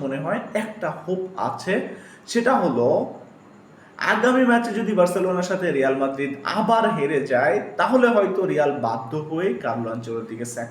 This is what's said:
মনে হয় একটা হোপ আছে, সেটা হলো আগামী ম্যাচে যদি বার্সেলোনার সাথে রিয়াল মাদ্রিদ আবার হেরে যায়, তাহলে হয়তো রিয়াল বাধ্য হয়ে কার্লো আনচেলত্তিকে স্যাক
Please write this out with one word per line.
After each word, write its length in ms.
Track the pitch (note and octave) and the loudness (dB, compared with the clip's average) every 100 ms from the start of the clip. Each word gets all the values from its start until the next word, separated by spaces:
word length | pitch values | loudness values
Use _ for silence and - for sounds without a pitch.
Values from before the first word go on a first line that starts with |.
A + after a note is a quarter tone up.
মনে 160 | C3+ C3+ | -4 -4
হয় 220 | D#3+ A3+ - | -2 -4 -4
একটা 360 | G#3+ A3 - D#3+ | -4 -4 -6 -6
হোপ 300 | - - F#3 F#3 - | -6 -4 -4 -4 -6
আছে, 500 | A#2 - F#3 G#3+ - - - - - | -6 -4 -2 -2 -4 -10 -18 -20 -4
সেটা 280 | A#3+ A#3 G#3 | 0 2 2
হলো 580 | F3 A#2+ B2 F#3 - - - - - - - - - - | 2 2 4 2 0 -8 -18 -20 -20 -20 -20 -20 -20 -4
আগামী 480 | F3 G#3+ B3 C4 A#3+ | 0 4 4 4 4
ম্যাচে 280 | A#3 A#3 | 4 2
যদি 180 | A3 A3 | -2 0
বার্সেলোনার 520 | F#3 F3 F#3 F3+ F3+ | 4 4 2 0 0
সাথে 280 | F3+ F#3 F3 | 0 -2 0
রিয়াল 240 | C#3 C3+ C3+ | 2 2 2
মাদ্রিদ 380 | C3+ C#3 C#3 C#3 | -2 -2 -6 -4
আবার 520 | - F#3+ - A3+ G#3+ D#3 | -4 0 2 2 2 0
হেরে 320 | C#3+ D3 A#2+ | 0 0 2
যায়, 340 | B2 D3+ G#3 - - | 2 2 2 -2 -2
তাহলে 300 | G#3 B3+ A#3+ | 2 4 4
হয়তো 380 | G#3+ F#3 F#3 E3 | 4 2 0 0
রিয়াল 260 | D3 C#3+ | 2 2
বাধ্য 460 | C3+ A#2 A#2 A#2+ D#3 | 0 -2 -4 -4 -6
হয়ে 360 | D3+ D#3+ F#3+ | -4 -2 -2
কার্লো 380 | A#2+ B2 A#2 A2+ | -2 -4 -4 -4
আনচেলত্তিকে 540 | A#2 A#2 A2+ A2 A2 A#2+ | -6 -6 -8 -8 -10 -8
স্যাক 220 | B2 A#2 | -8 -10